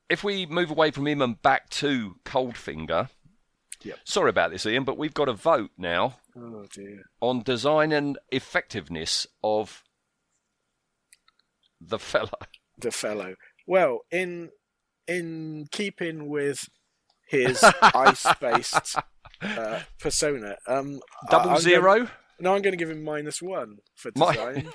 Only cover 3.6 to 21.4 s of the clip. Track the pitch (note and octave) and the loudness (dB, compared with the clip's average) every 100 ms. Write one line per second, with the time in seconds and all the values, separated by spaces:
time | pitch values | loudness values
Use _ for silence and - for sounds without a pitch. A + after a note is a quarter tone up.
3.6 | - - G#2 - - G#3 D#3 F#2+ E2+ F2 | -20 -18 -16 -16 -4 2 2 4 2 0
4.6 | G#2+ A#2+ C3+ B2 D3+ C#3+ C#3 G#2+ D#3+ D3+ | -2 -2 -2 -4 -4 -2 -2 0 2 2
5.6 | F#2+ - F2 F2 A#2 - _ B2 A#2+ A2 | 0 -6 -2 0 -2 -4 _ -20 -18 -18
6.6 | G2+ - G2 G2+ F#2 - A#2 B2+ A2+ B2 | -18 -18 -18 -20 -20 -4 -2 -2 -2 -2
7.6 | C3 D#3 D#3 D3+ C#3+ C#3 - C3 - F3+ | 2 2 2 0 -2 -6 -6 -6 -4 -6
8.6 | - A2 E2+ E2 E2 - - _ G#2+ G#2+ | -6 -10 -8 -8 -4 -6 -6 _ -2 -2
9.6 | G#2 - _ _ _ _ _ _ _ _ | -2 -10 _ _ _ _ _ _ _ _
10.6 | _ _ _ _ _ - _ _ _ _ | _ _ _ _ _ -20 _ _ _ _
11.6 | _ _ E2 G#2+ - - A2 - - - | _ _ -8 -8 -2 -4 -4 -10 -16 -20
12.6 | _ - A#2+ - A#2+ G#2+ F#2 F#2+ - _ | _ -10 -6 -4 -4 -6 -8 -12 -20 _
13.6 | - F#3 D#3+ A#2 - E3+ F#3 F3 E3+ _ | 0 2 2 0 -6 -6 -6 -8 -14 _
14.6 | _ _ _ _ - F3+ E3+ D#3+ D#3+ D3+ | _ _ _ _ -8 -6 -6 -10 -10 -12
15.6 | D3 - G3+ - F3 D#3+ D3 D3 C#3+ C3+ | -10 -6 -6 -6 -8 -8 -8 -4 -2 -4
16.6 | - _ _ _ _ _ - C#3+ B2+ B2+ | -8 _ _ _ _ _ -4 0 2 6
17.6 | A3 - A3 B2 C3+ - D#3+ E3 B2+ C3+ | 6 8 6 8 6 6 4 2 2 0
18.6 | - E3 - - - _ - - G3+ G#3 | 2 -2 -2 -6 -6 _ -20 -12 -8 -6
19.6 | - A2+ - - D#3 - D3+ C#3+ G#2 G2 | -6 -8 -10 -8 -4 -2 -2 -4 -8 -10
20.6 | - C3 C#3 C#3 - - C3+ - | -4 -4 -4 -10 -16 -12 4 4